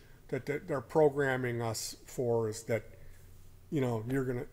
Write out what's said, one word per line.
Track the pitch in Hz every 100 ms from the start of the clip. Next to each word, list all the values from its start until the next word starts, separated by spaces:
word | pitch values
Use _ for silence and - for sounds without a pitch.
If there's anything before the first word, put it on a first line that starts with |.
| - - -
that, | 135 117
that | 143 -
they're | 139
programming | - 160 151 139 139 127 127 117
us | 117 110 - - -
for, | - 120 117 110
is | 107
that, | - 113 - - - - - - - - -
you | 156
know, | 127 113 113
you're | 135 131
gonna, | 120 -